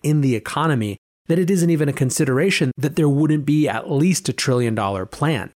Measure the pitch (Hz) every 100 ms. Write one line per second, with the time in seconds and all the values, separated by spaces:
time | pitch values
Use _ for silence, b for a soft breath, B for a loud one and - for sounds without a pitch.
0 | 147 151 135 113 - 143 156 131 104 95
1 | _ _ - 170 175 196 175 160 147 139
2 | 131 - 147 127 190 - 135 127 147 160
3 | 151 139 151 151 143 151 143 110 - 139
4 | 175 175 - 120 - 127 117 110 98 98
5 | 95 - 143 135 95